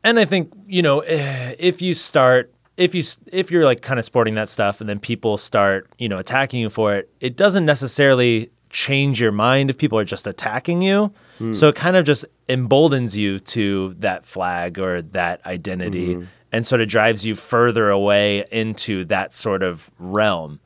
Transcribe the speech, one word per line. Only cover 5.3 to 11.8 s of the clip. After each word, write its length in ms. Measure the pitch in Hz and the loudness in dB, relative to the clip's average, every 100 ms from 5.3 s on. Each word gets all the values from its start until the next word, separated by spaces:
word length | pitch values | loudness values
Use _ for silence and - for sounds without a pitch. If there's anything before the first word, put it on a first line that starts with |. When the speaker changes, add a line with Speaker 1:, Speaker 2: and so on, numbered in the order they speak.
| 104 | -2
Speaker 1:
start, 500 | - 110 98 95 - - | 0 2 2 2 -4 -8
you 100 | 117 | -6
know, 100 | 95 | -6
attacking 420 | 95 131 135 127 | -2 -2 -2 -2
you 80 | 110 | -4
for 260 | 113 104 | 0 0
it, 140 | 101 - - | 0 -4 -8
it 160 | 127 123 | -6 2
doesn't 280 | 196 185 | 2 4
necessarily 840 | 156 139 131 - 139 131 123 113 117 _ _ | 2 0 0 2 4 6 4 2 -2 _ _
change 520 | - - 139 139 117 | -8 -2 0 0 2
your 120 | 113 | 0
mind 380 | 104 117 135 139 | 2 2 2 2
if 80 | 131 | 0
people 200 | 151 110 | 0 0
are 60 | |
just 220 | 98 - 104 | -2 -6 -10
attacking 560 | - 110 120 - 175 | -6 -6 -6 -4 0
you. 300 | 190 196 208 - _ - | 2 2 0 -4 _ -10
Speaker 2:
Hmm. 140 | 113 | -6
Speaker 1:
So 160 | 107 151 | 2 2
it 80 | |
kind 200 | 147 | 2